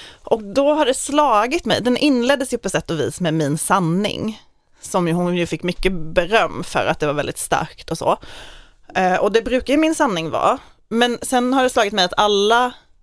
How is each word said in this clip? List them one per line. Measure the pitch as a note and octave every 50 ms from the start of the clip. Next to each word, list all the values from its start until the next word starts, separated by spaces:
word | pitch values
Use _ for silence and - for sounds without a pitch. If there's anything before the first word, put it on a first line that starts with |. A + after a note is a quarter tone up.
| - - - - -
Och | - - A3+ G#3+
då | G3+ G3+ C4 C#4 C#4+ D4+
har | D4+ D4+
det | A#3+ C4
slagit | - - - C#4 D4 D4+ C#4+ A#3 G#3 G#3+ B3+ C4 A#3+ -
mig, | A#3 E3+ G#2
den | G3+ B3 B3 -
inleddes | - D4+ C#4 A#3+ A#3 B3 C#4 B3+ C#4 - B3+
ju | A3+
på | - G3
sätt | - - - -
och | E3+ D#3
vis | C3 G#2 - -
med | F3 E3 D3+
Min | D#3+ D#3 C#3 D3+ D#3+
sanning, | - - F3 G3 F3+ D#3+ E3 F#3 G#3 G#3 - - - A3 G#3+ - - _ _ _ _ _ _ _
som | - - - F#3+ F3 E3+
ju, | D#3+
hon | F3 F3+ F3 F3+ F3+
ju | E3+
fick | E3 - D#3+ -
mycket | F3 F3 - - F#3+ F#3+
beröm | E3 D#3 D#3+ E3 F#3 E3+ E3+ G#3+ A3+ F3+ - - A#2+ E3
för | - - C#3+ G#2+
att | G#2 D#3 -
det | -
var | D3+ C#3+
väldigt | D3 C#3 - - -
starkt | - - E3 - - - - - - -
och | E3 -
så. | - - F#3 - - - - - - - - - - - _ _ _ - -
Eh, | - F#3+ F3+ F3+
och | - - G#3
det | G3 A3+
brukar | A3+ - A#3+ C4 - - C4
ju | D4+
Min | D#4+ D#4 D#4+
sanning | - D#4+ C4 G3 E3 D#3+ D#3
vara. | - - - F#3+ A#3 C#4 - - - _ _ _
Men | G#3+ A3+ A#3+ A#3+ A#3+ -
sen | - - - B3 A#3+ B3 C4
har | C#4 B3+
det | B3+
slagit | - B3+ A3 G3+ G3+
mig | G3 F3+
att | F3+ - -
alla, | G#3 G#3 G#3 G3 G3+ G#3 A3+ A#3+ B3+ B3 B3 - _ _ _ _